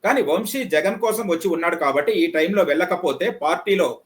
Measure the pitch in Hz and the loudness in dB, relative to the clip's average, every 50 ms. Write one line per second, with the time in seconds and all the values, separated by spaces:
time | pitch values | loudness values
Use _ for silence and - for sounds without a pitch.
0 | - 196 262 277 226 - 151 185 220 208 - 269 254 190 156 151 151 190 220 208 | 2 2 2 2 2 2 0 0 0 -4 -6 -6 -4 0 0 2 2 0 -2 0
1 | 226 220 214 220 226 196 170 165 - 196 170 165 165 165 165 160 156 139 135 143 | -2 -2 -2 -2 -2 -2 -2 -2 0 -2 -2 0 0 -2 -2 0 0 0 2 2
2 | 147 - 214 185 165 170 170 160 156 170 202 202 180 151 143 151 180 - 190 170 | 0 0 2 2 0 0 2 0 0 2 2 2 2 2 2 0 0 0 -2 -2
3 | - 160 135 - 180 226 - - 143 151 170 - - - 196 190 170 127 117 - | -2 -2 -2 0 -2 -4 -4 -2 -2 -2 -2 -2 0 -2 0 2 2 0 -2 -6
4 | _ | _